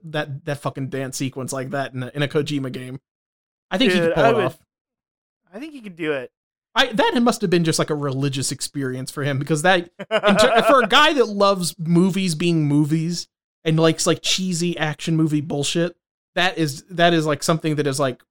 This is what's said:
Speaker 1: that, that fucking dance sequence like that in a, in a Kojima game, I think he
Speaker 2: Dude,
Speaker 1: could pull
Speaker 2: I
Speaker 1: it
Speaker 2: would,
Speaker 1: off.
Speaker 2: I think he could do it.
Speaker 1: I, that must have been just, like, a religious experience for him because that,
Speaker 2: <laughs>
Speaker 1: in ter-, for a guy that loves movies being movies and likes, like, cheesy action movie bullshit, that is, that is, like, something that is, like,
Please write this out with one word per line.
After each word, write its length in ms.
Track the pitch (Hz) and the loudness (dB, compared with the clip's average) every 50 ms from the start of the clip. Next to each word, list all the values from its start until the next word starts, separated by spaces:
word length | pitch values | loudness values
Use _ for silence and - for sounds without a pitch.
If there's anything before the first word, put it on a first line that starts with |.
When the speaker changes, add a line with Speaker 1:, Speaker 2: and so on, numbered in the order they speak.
| - | -8
Speaker 1:
that, 400 | 160 151 151 151 151 135 143 - | -8 -6 -6 -6 -6 -8 -10 -8
that 120 | 151 143 139 | -8 -8 -6
fucking 320 | - 143 - 143 135 127 | -6 -8 -8 -6 -8 -8
dance 260 | - 135 135 127 - | -6 -6 -8 -6 -6
sequence 380 | - 147 131 - 139 127 - 131 | -6 -6 -6 -6 -8 -8 -8 -6
like 160 | 135 131 131 | -8 -8 -6
that 240 | - 139 135 123 - | -6 -6 -6 -6 -6
in 80 | 127 | -8
a, 100 | 127 123 - | -10 -8 -6
in 80 | 147 147 | -6 -4
a 40 | 131 | -2
Kojima 440 | - 160 151 151 151 143 135 131 | -2 -2 -2 -2 -4 -6 -6 -8
game, 280 | 131 127 127 127 127 135 _ _ _ _ _ _ _ _ _ _ _ _ _ - | -10 -10 -12 -12 -14 -16 _ _ _ _ _ _ _ _ _ _ _ _ _ -6
I 80 | 185 190 | -2 0
think 140 | 262 220 | 2 2
he 80 | 180 196 | 2 2
Speaker 2:
Dude, 80 | 165 165 | 2 2
Speaker 1:
could 80 | 165 | 2
pull 80 | 160 - | 4 4
Speaker 2:
I 40 | 226 | 4
Speaker 1:
it 40 | - | 4
Speaker 2:
would, 100 | 226 185 | 2 0
Speaker 1:
off. 120 | - - _ _ _ _ _ _ _ _ _ _ _ _ _ _ _ _ _ _ _ 175 | -2 -4 _ _ _ _ _ _ _ _ _ _ _ _ _ _ _ _ _ _ _ -16
Speaker 2:
I 60 | 208 | -16
think 140 | 285 320 294 | -14 -14 -16
he 80 | 269 | -16
could 140 | 220 208 175 | -16 -16 -12
do 180 | 160 170 156 147 | -8 -6 -4 -4
it. 180 | 135 123 - _ _ _ _ _ _ _ _ - | -4 -6 -10 _ _ _ _ _ _ _ _ 0
Speaker 1:
I, 140 | 220 269 262 | 0 0 0
that 320 | 220 202 427 466 403 254 | 2 0 0 2 2 2
must 200 | 240 247 233 - | 2 2 2 0
have 100 | 208 185 | 0 0
been 120 | 180 175 170 | 2 2 2
just, 120 | 160 147 - | 2 2 0
like, 140 | 113 - | 0 -2
a 40 | 160 | -2
religious 560 | 147 143 143 131 135 139 143 131 135 123 - | -4 -4 -4 -2 -2 -2 -2 -2 -2 -4 -4
experience 600 | 143 - - - - 147 139 127 127 127 131 - | -6 -6 -8 -10 -6 -6 -6 -4 -6 -6 -10 -10
for 120 | - 151 139 | -8 -6 -4
him 140 | 143 143 135 | -4 -2 -4
because 240 | 143 - 165 147 | -2 -2 -2 2
that, 280 | 151 180 190 180 175 - _ - | 4 4 4 2 2 -4 _ -14
Speaker 2:
<laughs> 120 | 190 - | -8 -2
Speaker 1:
in 260 | 220 214 - 208 202 202 | -2 2 4 4 4 6
ter-, 240 | - - 214 233 - | 6 6 4 4 4
for 180 | - 285 254 | 4 4 4
a 60 | 226 202 | 4 4
guy 260 | 247 277 302 311 339 | 4 4 4 4 4
that 140 | 285 226 214 | 2 0 0
loves 480 | 208 202 202 196 202 185 175 160 - - | 2 2 2 2 2 2 -2 -6 -6 -6
movies 560 | 165 160 170 170 180 190 175 190 190 185 160 | -2 2 4 4 4 4 2 0 -2 -2 -2
being 320 | 151 175 175 170 165 151 | 0 0 0 2 2 2
movies 640 | 143 143 147 156 143 156 165 156 165 175 170 - _ _ _ _ _ _ _ - | 2 2 2 2 2 0 -2 -2 -2 -6 -6 -10 _ _ _ _ _ _ _ -2
and 160 | 165 156 160 | 0 2 4
likes, 280 | 165 160 160 - - 180 | 4 4 4 2 0 0
like, 140 | 160 156 - | 0 0 0
cheesy 520 | - - - 185 185 180 160 170 175 170 143 | -4 -2 -2 -2 -4 -2 -2 -2 -2 -2 -2
action 380 | 156 156 147 - - - 165 | -4 -6 -6 -6 -4 -2 0
movie 260 | 156 160 156 151 151 | 2 2 2 0 -2
bullshit, 540 | 143 160 - 143 143 - - 170 165 175 - _ _ _ _ _ _ _ - | -2 -2 -4 -4 -4 -2 -2 -2 -2 -4 -6 _ _ _ _ _ _ _ -2
that 240 | 180 170 185 - 165 | 0 0 0 0 0
is, 260 | 165 147 135 - - - | -2 -2 -4 -8 -14 -10
that 240 | 185 165 170 175 170 | 0 4 4 4 4
is, 140 | 165 151 156 | 4 2 0
like, 160 | 147 143 - | -2 -2 0
something 320 | - 170 160 - 160 151 | -2 -2 0 0 -2 -2
that 100 | 143 143 | 0 -2
is, 140 | 147 139 139 | -2 0 0
like, 240 | 143 131 120 - _ _ | -2 -2 -2 -6 _ _